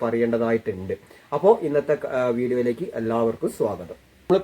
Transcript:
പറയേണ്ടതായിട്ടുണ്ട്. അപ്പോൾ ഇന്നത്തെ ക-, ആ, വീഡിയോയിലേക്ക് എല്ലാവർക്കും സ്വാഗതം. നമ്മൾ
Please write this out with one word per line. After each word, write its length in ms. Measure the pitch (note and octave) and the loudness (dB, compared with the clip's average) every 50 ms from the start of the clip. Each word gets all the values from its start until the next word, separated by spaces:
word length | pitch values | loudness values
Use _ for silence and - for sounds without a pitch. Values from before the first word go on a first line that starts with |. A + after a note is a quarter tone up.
| B2 | -2
പറയേണ്ടതായിട്ടുണ്ട്. 920 | A2+ A#2 A#2 A#2 A#2 A#2 A#2 A#2 A2+ A2+ A2 - A2 G2+ F#2 F#2+ F#2+ G2 - - - - - - - - | -2 0 0 2 2 2 0 2 2 0 0 0 -4 -6 -6 -6 -8 -8 -8 -10 -14 -20 -20 -10 -6 -4
അപ്പോൾ 260 | C#3+ D#3+ G3 A3+ - | 2 4 4 4 4
ഇന്നത്തെ 340 | F3+ D3+ C#3+ D3 C#3+ - D3+ | 2 0 0 0 2 2 0
ക-, 120 | C#3 - | -2 -2
ആ, 220 | - C3+ B2+ B2+ B2 | -4 -2 0 0 0
വീഡിയോയിലേക്ക് 600 | A#2+ A#2+ B2 A#2+ B2 B2 A#2+ B2 A#2+ - - - - | 0 0 0 0 0 0 0 0 -2 -2 -6 -8 -6
എല്ലാവർക്കും 560 | B2 A2+ A2+ A2+ A#2 A#2 A2+ A2 - - - | -4 -2 -2 0 2 2 0 0 -2 -4 -6
സ്വാഗതം. 440 | - - C#3 G#2+ G2+ E2+ F2 D#2+ - - - _ _ _ _ - | -2 -2 -2 -2 -2 -4 -10 -14 -16 -18 -20 _ _ _ _ 2
നമ്മൾ 100 | F3+ F#3+ | 2 4